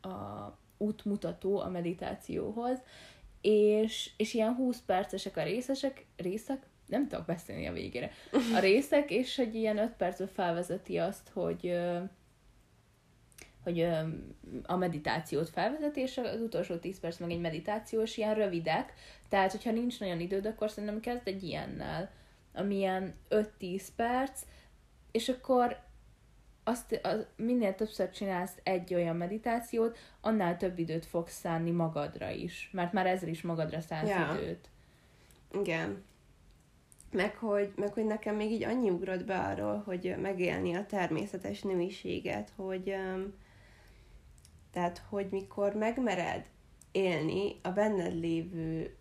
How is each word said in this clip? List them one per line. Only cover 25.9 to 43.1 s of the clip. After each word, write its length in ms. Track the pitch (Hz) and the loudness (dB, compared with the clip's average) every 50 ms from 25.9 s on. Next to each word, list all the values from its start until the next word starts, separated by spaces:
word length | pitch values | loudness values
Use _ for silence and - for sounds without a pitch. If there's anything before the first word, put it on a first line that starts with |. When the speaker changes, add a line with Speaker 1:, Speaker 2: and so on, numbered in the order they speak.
| - - - - - _ - - - - - - - _ - | -20 -20 -20 -20 -20 _ -20 -20 -20 -20 -20 -20 -20 _ -2
Speaker 1:
azt, 360 | - 247 240 - - 226 - | -2 -2 -2 -2 -2 -4 -2
az, 240 | - 185 - 220 - - - | 0 0 0 0 -2 -4 -6
minél 380 | - 220 233 247 247 220 196 190 | -4 0 2 4 4 4 2 2
többször 360 | - 214 214 - - 190 185 | 2 -2 -2 0 0 0 0
csinálsz 420 | - - 208 196 190 175 185 190 - - | 0 -4 -2 0 0 0 -2 -2 -6 -4
egy 320 | - - 190 180 180 - 180 | 0 0 2 2 0 2 2
olyan 220 | 175 175 170 165 | 2 2 2 2
meditációt, 840 | 170 175 180 208 220 - 247 226 240 240 - - 233 226 226 226 - - - - - | 0 0 -2 -2 -2 0 0 0 0 -2 -2 2 2 2 2 0 -4 -18 -20 -20 -2
annál 360 | - 214 220 214 185 170 175 | 0 2 4 4 4 4 2
több 220 | 175 - 185 180 175 | 2 0 -2 0 0
időt 280 | 165 165 160 165 165 | -2 0 0 -2 -4
fogsz 320 | - - 170 170 - - - | 0 -2 -2 -2 -2 -8 -8
szánni 320 | - 175 165 165 165 170 | -2 0 0 2 2 2
magadra 600 | 170 170 165 160 160 147 147 151 - - - 95 | 4 4 2 2 2 0 -2 -2 -4 -6 -6 -4
is, 380 | - - - - - - - - | -4 -4 -6 -6 -8 -8 -12 -8
mert 200 | - 185 175 175 | -2 -2 -2 2
már 140 | 214 196 185 | 2 2 4
ezzel 220 | 185 185 190 185 160 | 4 2 2 0 -4
is 140 | 165 165 | -4 -4
magadra 380 | - 170 165 165 156 156 151 160 | -2 -2 0 0 0 0 -2 -6
szánsz 280 | 165 - 165 156 220 214 | -4 -4 -4 -2 0 0
Speaker 2:
Ja. 300 | 196 180 160 143 160 - | 2 2 2 2 0 -2
Speaker 1:
időt. 260 | - - 170 170 - - - - - - - - - - - - - - - - - - | -2 -4 -6 -8 -10 -20 -20 -20 -20 -20 -20 -20 -20 -20 -20 -20 -20 -20 -20 -20 -20 -6
Speaker 2:
Igen. 520 | - 202 202 175 165 165 165 202 196 185 190 - - - - - - - - - - - - _ - - - _ - _ - - | -2 -2 0 0 0 0 0 -2 -4 -6 -10 -18 -20 -20 -20 -20 -20 -20 -20 -20 -20 -20 -20 _ -20 -20 -20 _ -20 _ -18 -4
Meg 240 | - 196 185 214 - | 0 0 0 0 0
hogy, 360 | - - 220 202 202 202 202 202 | -4 -2 0 2 2 2 0 0
meg 160 | - 208 202 | -2 -2 -2
hogy 120 | 202 - 220 | 0 0 0
nekem 320 | 220 214 214 - 220 208 | 0 0 0 -2 -2 -2
még 140 | 214 208 220 | 0 0 0
így 140 | 226 220 - | 0 0 0
annyi 260 | - 226 254 247 202 | 0 0 2 4 2
ugrott 340 | 180 175 190 185 185 185 185 | 2 2 0 -2 -2 -4 -2
be 140 | 185 190 180 | -2 -2 -2
arról, 440 | 185 196 196 196 202 208 208 208 208 | 0 -2 -2 -2 0 0 0 -2 -2
hogy 280 | 202 185 180 180 185 190 - | -4 -6 -4 -2 -4 -4 -2
megélni 540 | 190 196 196 185 180 175 160 180 190 180 170 | -2 -2 0 0 0 0 0 0 0 0 0
a 120 | 180 208 | -2 -4
természetes 760 | - 214 202 180 160 160 156 - 208 - 180 - 196 202 202 | -2 0 0 0 2 0 -2 -2 -4 -6 -6 -6 -6 -8 -4
nőiséget, 880 | - 202 190 180 170 190 185 - - 185 180 185 190 190 202 208 214 - - | -2 0 0 2 0 0 -2 -8 -6 -4 -4 -4 -4 -4 -4 -4 -6 -8 -10
hogy, 320 | - 190 190 190 190 185 196 | -8 -6 -4 -4 -4 -4 -4
öm, 440 | 196 190 190 190 | -4 -2 -2 -4